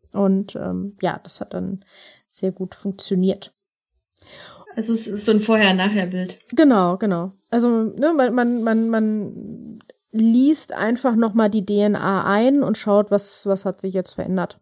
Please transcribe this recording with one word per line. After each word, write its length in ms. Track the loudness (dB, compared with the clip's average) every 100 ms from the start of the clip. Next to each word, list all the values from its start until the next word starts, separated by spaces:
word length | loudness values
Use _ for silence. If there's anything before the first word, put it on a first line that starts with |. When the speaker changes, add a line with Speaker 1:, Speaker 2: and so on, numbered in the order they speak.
| _
Speaker 1:
Und, 400 | -2 0 0 -2
ähm, 420 | -8 -8 -6 -8 -6
ja, 180 | -4 -4
das 160 | -10 -12
hat 140 | -8
dann 300 | -8 -8 -8 _ -20 -20 -20 _
sehr 240 | -6 -6
gut 240 | -6 -10 -8
funktioniert. 760 | -10 -8 -4 0 0 -2 -8 _ _ _ _ _ _ _ -20 -20 -20 -20 -14 -8
Speaker 2:
Also 160 | -4
es 160 | -4 -4
ist 180 | -4 2
so 60 |
ein 80 | 2
Vorher-Nachher-Bild. 1000 | 4 4 4 4 2 0 -2 -4 -8 -10 -4
Speaker 1:
Genau, 440 | 4 6 6 4 2
genau. 360 | -2 -2 -4 -12 -4
Also, 180 | 0 2
ne, 440 | 2 -2 0 0
man, 180 | 2 2
man, 300 | 2 0 0
man, 260 | 0 0 2
man 920 | 0 0 -2 -6 -12 -14 -16 -16 -20 -20 -20 _
liest 600 | 2 4 6 4 4 2
einfach 440 | -2 -2 0 0 2
nochmal 340 | 2 2 2
die 160 | 0 -2
D 140 | 0
N 160 | 2 0
A 280 | 0 -2
ein 380 | 0 2 2 2
und 160 | 0 -2
schaut, 320 | 2 2 2
was, 340 | 0 -2 -4
was 200 | -4 -2
hat 160 | -4 -6
sich 120 | -6
jetzt 200 | -4 -4
verändert. 480 | -6 -4 -4 -4 -10